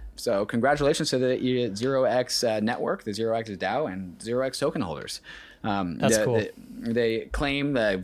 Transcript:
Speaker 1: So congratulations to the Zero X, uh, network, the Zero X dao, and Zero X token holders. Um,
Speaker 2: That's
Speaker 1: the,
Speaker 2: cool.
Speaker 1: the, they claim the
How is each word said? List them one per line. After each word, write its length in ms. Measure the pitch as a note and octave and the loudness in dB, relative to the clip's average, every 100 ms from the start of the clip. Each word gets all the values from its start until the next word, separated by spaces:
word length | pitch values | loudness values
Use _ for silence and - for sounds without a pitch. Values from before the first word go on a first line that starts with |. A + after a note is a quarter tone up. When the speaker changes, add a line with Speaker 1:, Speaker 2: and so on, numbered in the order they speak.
| - - | -10 -6
Speaker 1:
So 300 | A#2+ G2+ G#2 | -2 0 0
congratulations 640 | A#2+ C3 D3 C#3+ E3 D#3 | 2 2 4 4 2 2
to 80 | C3 | 2
the 520 | B2+ B2+ B2+ B2+ A#2+ G2 | 2 2 0 0 0 -2
Zero 280 | B2+ C3+ | 0 2
X, 380 | B2 B2 B2 - | 4 2 2 0
uh, 180 | A#2 G#2+ | 0 2
network, 440 | G#2+ B2 - F3+ | 0 0 -2 -2
the 80 | A2+ | -4
Zero 240 | G2+ A2+ A2+ | -2 0 0
X 140 | A2 | -2
dao, 420 | F#2+ F#2+ B2 D3+ | -4 -2 0 -2
and 280 | F#2 F2+ E2 | -4 -8 -10
Zero 220 | A2 A#2+ C3 | -4 -2 -2
X 120 | - | -2
token 220 | C#3 - | -2 -2
holders. 400 | F2+ D2 - - - - - - | -4 -6 -8 -12 -14 -18 -20 -8
Um, 340 | A2 G2+ F2+ D#2 | -2 0 -2 0
Speaker 2:
That's 180 | - A2 | 2 4
Speaker 1:
the, 60 | |
Speaker 2:
cool. 100 | G#2+ A2+ G2+ - - - | 4 2 0 -6 -16 -10
Speaker 1:
the, 120 | A#2 | -2
they 260 | A#2 A#2 A2+ - | 2 2 0 -2
claim 420 | - C#3+ C#3 C#3+ | -2 0 0 0
the 240 | C3 G#2+ F#2+ | 2 2 2